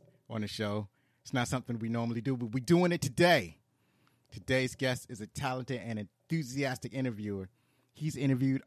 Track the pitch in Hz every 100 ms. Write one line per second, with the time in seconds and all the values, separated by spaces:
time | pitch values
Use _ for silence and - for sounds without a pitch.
0 | - _ - 113 104 - 107 104 104 _
1 | _ _ - 127 120 131 120 117 113 117
2 | 117 117 113 127 120 131 120 170 180 170
3 | - 120 175 160 87 - _ _ _ _
4 | _ _ _ 110 - 131 127 - 131 123
5 | - 123 107 - 131 127 131 123 107 110
6 | 101 _ - 165 127 135 135 127 131 131
7 | 131 104 104 98 92 - _ _ _ -
8 | 151 - 139 131 135 135